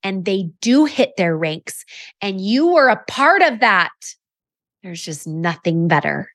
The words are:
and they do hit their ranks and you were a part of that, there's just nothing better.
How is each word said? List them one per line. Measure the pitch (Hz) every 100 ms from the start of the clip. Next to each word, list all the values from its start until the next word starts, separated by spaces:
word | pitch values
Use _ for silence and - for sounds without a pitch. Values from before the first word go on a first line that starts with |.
and | 196 190
they | 185 196 175 -
do | 226 262
hit | 302 - 254 -
their | 170 160
ranks | 160 156 - - - - - _
and | 202 190
you | 190 240 339
were | 349 269
a | 214 -
part | - 285 392
of | 339 233
that, | 233 190 - _ - - _ _ _ _ _ _
there's | 190 170
just | - 151 -
nothing | 160 170 160 180 165 170
better. | 156 151 143 -